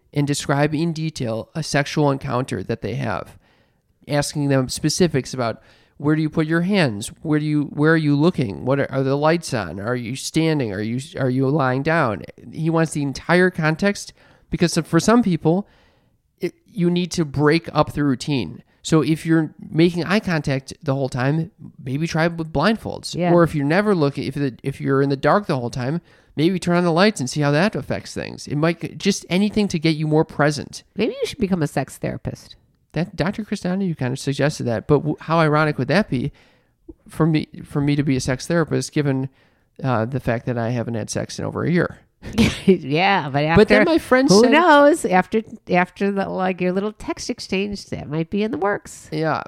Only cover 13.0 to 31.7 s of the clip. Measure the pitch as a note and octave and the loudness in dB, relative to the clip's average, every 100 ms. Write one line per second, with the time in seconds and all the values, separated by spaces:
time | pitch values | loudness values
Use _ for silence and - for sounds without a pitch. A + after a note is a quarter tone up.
13 | C#3+ B2+ - F3 F#3 F3 D#3 D#3+ G3+ G3+ | -4 -4 2 4 4 2 -2 0 -2 -2
14 | - - _ _ _ - E3+ - D3+ E3 | -8 -18 _ _ _ -2 0 0 2 2
15 | - A#3 A3 E3 D#3 F3 - _ _ _ | 4 4 4 2 2 0 -2 _ _ _
16 | _ _ _ _ F3 - _ - F3 F3 | _ _ _ _ -8 -8 _ -2 2 2
17 | F3+ - D#3 C3+ D3 D#3+ - D3+ D3 - | 0 -2 -2 2 4 4 2 0 0 0
18 | C#3+ B2+ - C#3+ F2 - - _ - D#3+ | 0 0 -2 -2 -4 -8 -20 _ 0 2
19 | C#3 D#3 E3 D#3+ D#3 - - D3+ E3+ F3 | 4 0 2 0 0 -6 -4 2 4 2
20 | D#3 G#3 G3 D#3+ D3 C3+ - - D3+ C3+ | -2 -2 0 -2 -2 -4 -6 -8 -4 -2
21 | C3+ B2+ C3 D#3 E3 - - - C3 C3+ | -2 -2 0 0 -4 -10 -20 -14 -6 -4
22 | E3 D#3+ E3 E3 D#3+ D3 E3+ A3+ - G1+ | -2 0 0 -2 -6 0 0 0 -4 -10
23 | - C#3 F3 E3+ E3+ D3+ C#3 F3 G#3 F#3+ | -8 -2 4 6 4 2 0 2 2 2
24 | C#3+ C#3 F#2 C3+ C#3 A2+ - C#3 C#3+ C3+ | 0 -2 -6 -4 -4 -4 -8 -6 0 2
25 | C#3 C#3 D3 F#3+ G#3 C#3+ A#2+ B2+ B2 E3 | 2 2 2 2 0 -4 -4 -4 -4 -4
26 | - _ _ - D#3+ F#3 F3 F3 F3 D#3+ | -8 _ _ -2 0 0 0 2 2 4
27 | G#3 G#3+ B2+ D3 D3 D3 G3 D#3+ - G2 | 2 2 -4 -2 2 2 2 -2 -6 -6
28 | - - A1 A#1+ - D3 D#3+ F3 D3+ - | -6 -10 -10 -10 -6 0 0 -2 -8 -4
29 | G3 G3 - F3 G#3 G#3 G3 E3+ D#3 D#3 | -2 -2 0 0 2 2 0 0 0 0
30 | D#3 D3+ D#3+ - D3 D3 - - - - | 2 2 2 2 0 0 -8 -14 -12 -4
31 | A3+ C5+ B4+ - G3 F#3 D3 | -4 -2 -6 -2 0 0 0